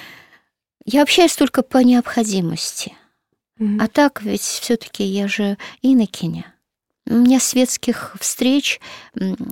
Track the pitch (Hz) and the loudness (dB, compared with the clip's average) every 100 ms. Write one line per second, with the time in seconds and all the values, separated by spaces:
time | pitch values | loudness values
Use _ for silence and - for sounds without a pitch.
0 | - - _ _ _ _ _ _ - 277 | -18 -20 _ _ _ _ _ _ -2 0
1 | 294 - 330 - 277 - - 262 247 247 | 2 4 4 2 0 0 0 4 6 4
2 | - - 214 190 165 165 - - - - | 2 -2 -2 -2 -2 -4 -8 -10 -12 -16
3 | _ _ _ _ _ - 214 208 226 - | _ _ _ _ _ -6 -2 0 0 2
4 | 285 - 208 202 - - - 226 - - | 2 0 -6 -6 -6 -8 -4 -4 -4 -6
5 | 202 196 202 - 202 202 - - 254 262 | -4 -2 -2 -2 -2 -4 -10 -2 2 4
6 | 208 - 165 165 - _ _ _ _ _ | 2 -2 -6 -6 -12 _ _ _ _ _
7 | - 233 247 262 - 254 254 - - 233 | -2 2 4 4 2 0 0 0 -4 -4
8 | - - - - 247 277 - - - - | -8 -10 -8 -2 0 0 -2 -6 -10 -20
9 | - - 190 185 - | -16 -8 -6 -6 -8